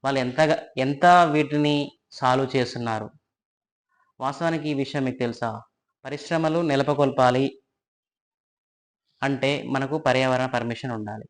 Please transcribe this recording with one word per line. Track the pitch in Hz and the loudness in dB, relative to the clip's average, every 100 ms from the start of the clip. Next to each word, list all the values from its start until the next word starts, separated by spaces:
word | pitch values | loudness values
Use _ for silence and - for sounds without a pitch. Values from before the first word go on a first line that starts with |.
వాళ్ళు | 135 139 | -2 -2
ఎంతగా, | 127 127 156 151 - - | -2 2 2 2 -2 -4
ఎంత | 131 143 175 | -2 4 6
వీటిని | 175 165 151 143 147 147 147 143 _ _ | 8 6 2 0 2 2 2 -2 _ _
సాల్వ్ | - 127 131 131 135 | -2 2 2 2 0
చేస్తున్నారు? | 123 120 117 110 107 _ _ _ _ _ _ _ _ _ _ _ | -2 -4 -4 -6 -8 _ _ _ _ _ _ _ _ _ _ _
వాస్తవానికి | 131 139 165 160 151 | -8 -2 -2 -2 -2
ఈ | |
విషయం | 139 135 147 | -2 -2 -2
మీకు | 131 123 | -4 -2
తెలుసా? | 120 113 101 92 - _ _ _ | -4 -4 -6 -6 -16 _ _ _
పరిశ్రమలు | 131 147 - 165 160 165 | -12 -12 -4 -2 0 0
నెలకొల్పాలి | 165 139 139 143 139 - 127 127 135 - _ _ _ _ _ _ _ _ _ _ _ _ _ _ _ _ | 0 0 2 2 0 4 2 4 -2 -4 _ _ _ _ _ _ _ _ _ _ _ _ _ _ _ _
అంటే | 139 135 131 143 | -4 -2 -2 -2
మనకు | 113 131 135 156 | -4 -4 -2 -2
పర్యావరణ | 147 127 131 127 127 | 0 2 2 0 -2
పర్మిషన్ | 123 117 113 131 | -4 -4 -6 -6
ఉండాలి. | 113 107 110 | -8 -8 -12